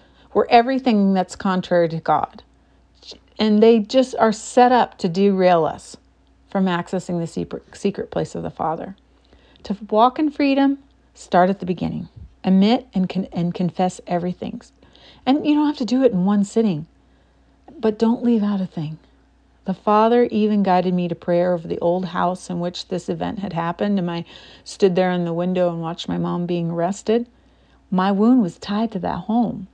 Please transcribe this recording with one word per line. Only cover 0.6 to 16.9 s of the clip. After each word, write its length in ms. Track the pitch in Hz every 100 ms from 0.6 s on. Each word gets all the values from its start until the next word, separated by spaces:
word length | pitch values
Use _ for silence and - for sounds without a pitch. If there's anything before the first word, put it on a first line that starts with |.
| 233 269 262 214 196
that's 220 | 190 180 -
contrary 520 | 196 185 - 175 170
to 100 | 160
God. 420 | - 151 - - - _ _ _ _ _ - - _ -
And 240 | 214 208
they 160 | 226 233
just 380 | 208 262 254 -
are 140 | 220
set 400 | 214 - - 247
up 260 | 247 208 -
to 100 | 190
derail 560 | 165 202 190 180 175
us 320 | 156 - - - _ _ _ _ _
from 140 | 196
accessing 560 | 190 175 175 190 170 175
the 60 | 165
secret, 480 | 180 170 - - -
secret 340 | 202 196 -
place 240 | 170 160
of 80 | 175
the 80 | 170
Father. 460 | - 160 165 - 196 _ _ _ _ _ _
To 140 | - 196 208
walk 280 | 214 247 254
in 100 | 311
freedom, 500 | - 285 269 277 277 - _ _
start 360 | - - 180 185
at 100 | 196
the 60 | 180
beginning. 420 | 170 160 160 180 - - _ -
Admit 380 | 190 202 254 -
and 160 | 196 185
con-, 180 | 180 196
and 220 | - 175
confess 480 | - 180 - 185 - -
everything. 560 | 175 175 180 - - - _ _ _ - - -
And 200 | 285 302
you 80 |
don't 120 | 294 302
have 100 | 294
to 80 |
do 180 | 226 254
it 100 | 262
in 120 | 180
one 200 | 185 208
sitting, 420 | 202 226 226 156 160